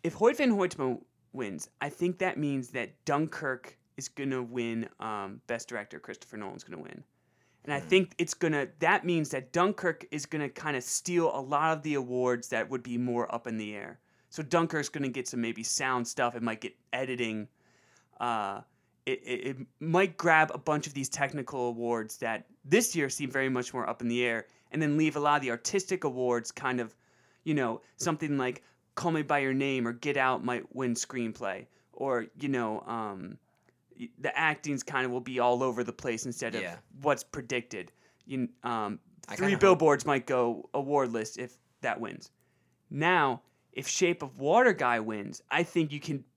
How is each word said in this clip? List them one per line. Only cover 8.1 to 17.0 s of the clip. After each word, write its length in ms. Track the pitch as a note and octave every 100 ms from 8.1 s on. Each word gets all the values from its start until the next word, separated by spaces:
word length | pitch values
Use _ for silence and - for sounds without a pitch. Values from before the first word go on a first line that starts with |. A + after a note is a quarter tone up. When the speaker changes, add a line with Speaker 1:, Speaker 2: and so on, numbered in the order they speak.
| -
Speaker 1:
it's 140 | E3+
gonna, 340 | - E3 D3 C#3 -
that 260 | E3 G#3
means 260 | F3 E3+ D3
that 220 | C3+ B2+
Dunkirk 540 | E3+ F#3 G3 F3+ D#3+ -
is 140 | D3+
gonna 240 | C#3 D#3 C#3+
kinda 320 | - D#3 C#3
steal 500 | B2 - - F3 E3 C3+
a 40 |
lot 360 | C3 D3 D#3+ D#3
of 60 |
the 120 | D3+
awards 540 | C#3+ B2 B2 B2 A#2+ A2+
that 220 | A2+ G#2+
would 120 | C3
be 140 | B2 A#2+
more 360 | B2 A#2+ A2+
up 120 | A#2 A#2+
in 120 | A2
the 160 | G#2
air. 240 | G#2 - - _ _ _
So 120 | -
Dunkirk's 460 | D3 E3+ E3 D#3+ C#3+
gonna 180 | D#3 C#3
get 180 | B2 B2
some 140 | B2+
maybe 220 | A2+ A2
sound 440 | A2+ - C3 B2+ A#2
stuff. 280 | - B2 A#2
It 60 |
might 180 | A#2 A2
get 160 | G#2+ - _
editing. 560 | B2